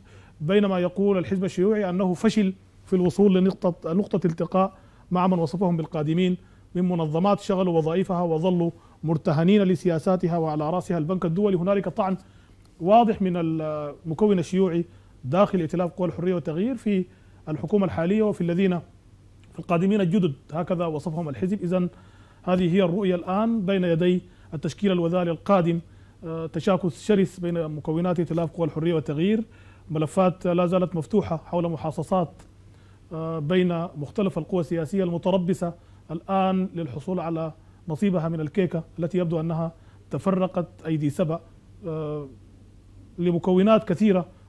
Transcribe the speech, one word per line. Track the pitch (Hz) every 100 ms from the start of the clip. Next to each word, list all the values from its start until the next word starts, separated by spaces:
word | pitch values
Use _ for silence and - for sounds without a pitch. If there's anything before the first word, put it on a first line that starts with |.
| - - - -
بينما | 151 202 208 185
يقول | 175 180 202 190
الحزب | 170 190
الشيوعي | 185 - 185 214 196
أنه | 175 190
فشل | 175 226 220 190 185 - -
في | - 190
الوصول | 180 - 202
لنقطة، | 185 185 190 185 170 160
نقطة | 175 202 190 175
التقاء | 165 170 185 190 - - - -
مع | 180 185
من | 180
وصفهم | 165 175 190 170
بالقادمين | 156 160 151 165 185 180 - - -
من | 175 180
منظمات | 180 156 160 196 202
شغلوا | - 190 185 165
وظائفها | 156 175 190 175
وظلوا | 180 160 180 180 170 - - -
مرتهنين | 156 160 - 147 170 208
لسياساتها | 190 170 180 160 196 185 180 170
وعلى | 160 151 151
رأسها | 180 - 170
البنك | 151 190
الدولي؟ | 180 170 208 185
هنالك | 180 202 190
طعن | - 190 190 - - - - - -
واضح | 175 220 226 208
من | 185 175
المكون | 165 160 156 151 147 147 165 156 214 196
الشيوعي | 165 180 190 170 170 - - -
داخل | 123 170 202 190
ائتلاف | 160 175 175
قوى | 175 180
الحرية | - 175
والتغيير | 180 165 156 220 262
في | 220 196 180 - - - -
الحكومة | 151 160 208
الحالية | 185 - 170 214
وفي | 214 196
الذين | 175 170 190 175 - - - - - - -
في | -
القادمين | - 170 190 208
الجدد، | 185 202 175 135 -
هكذا | 151 175 175 170
وصفهم | 151 170 156 160
الحزب. | 135 185 202
إذن | 175 180 180 - - - - -
هذه | - 180 180
هي | 185
الرؤية | 180 175 196
الآن | 175 180 190 226 233 185
بين | 196
يدي | 180 165 180 180 - - -
التشكيل | 156 160 - 202
الوزاري | 180 170 180 175
القادم، | 160 - 202 170 170 - - - -
آه، | 170 165 160
تشاكس | 165 151 185 180 - -
شرس | 208 185 -
بين | 175 170 156
مكونات | 151 143 156 180 175
ائتلاف | 160 170 165
قوى | - 165
الحرية | 156 160
والتغيير، | 165 151 147 185 220 220 - - - -
ملفات | 156 156 - 185 180 185
لا | 175 180
زالت | 185 180 170
مفتوحة | 151 208 - 160
حول | - 175 170
محاصصات، | 160 160 147 151 190 160 - - - - - - - -
آه، | 160 160 165
بين | 147 185 180 170 170 151
مختلف | 143 - 196 165
القوى | 156 185
السياسية | 170 165 156 196
المتربصة | 185 170 190 190 175 180 175 170 - - -
الآن | 160 - 190 190 190 185
للحصول | 175 160 120 139 185
على | 165 165 160 - - - -
نصيبها | 151 202 180 160
من | 165
الكيكة | 151 202 180 165 - -
التي | 165 180
يبدو | 175 165
أنها | 165 160 165 - - - -
تفرقت | 147 190 190 185 185 165 - 165
أيدي | 160 147
سبع، | 139 165 165 - - - - 185
آه، | 156 151 151 139 135 - - - - - - - -
لمكونات | 175 170 - 185 196 220 220
كثيرة | 170 214 185 170 -